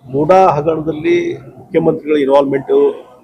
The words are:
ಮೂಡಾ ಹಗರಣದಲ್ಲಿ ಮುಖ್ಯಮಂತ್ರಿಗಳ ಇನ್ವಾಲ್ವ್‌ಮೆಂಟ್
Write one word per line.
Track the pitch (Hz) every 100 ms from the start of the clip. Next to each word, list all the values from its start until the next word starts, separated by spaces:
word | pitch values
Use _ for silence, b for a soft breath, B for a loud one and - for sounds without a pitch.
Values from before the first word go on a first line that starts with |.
| -
ಮೂಡಾ | 135 156 185 185
ಹಗರಣದಲ್ಲಿ | 147 151 160 151 151 165 175 170 -
ಮುಖ್ಯಮಂತ್ರಿಗಳ | - - - 165 160 151 143 151
ಇನ್ವಾಲ್ವ್‌ಮೆಂಟ್ | 135 139 139 139 135 139 143 - - -